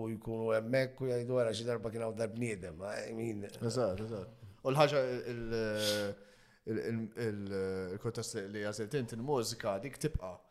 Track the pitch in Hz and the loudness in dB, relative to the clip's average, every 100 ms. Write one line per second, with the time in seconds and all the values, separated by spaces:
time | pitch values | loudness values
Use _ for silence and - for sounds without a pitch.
0 | 113 107 113 113 113 110 113 131 127 - | 0 -4 -2 0 4 4 4 2 2 0
1 | 131 123 120 127 117 107 117 117 113 113 | 0 0 2 4 4 2 0 -2 -2 -2
2 | 113 107 113 113 120 101 87 80 98 110 | -2 0 -2 0 -2 -2 -6 -6 -6 -4
3 | 110 113 117 104 101 - 120 120 107 92 | -4 -2 -2 -2 -6 -2 0 4 2 2
4 | 110 107 90 - - - 131 143 147 143 | -2 -4 -6 -12 -18 -4 2 6 8 6
5 | 127 123 120 120 113 113 110 107 107 104 | 2 0 -4 -4 -2 0 2 2 2 2
6 | 101 101 - - - - 110 110 98 113 | 0 -4 -12 -20 -20 -14 -4 -2 0 -2
7 | 107 - 113 104 98 98 95 95 92 98 | -4 -2 -2 -2 -4 -2 0 -2 -4 -4
8 | 117 113 110 113 98 107 104 107 104 143 | -4 -4 -4 -4 -4 -2 -2 -2 -2 -2
9 | 120 113 131 135 110 117 110 98 135 - | -2 -4 0 2 2 -2 -2 -2 -4 -2
10 | 151 - 92 87 _ | -2 0 -4 -10 _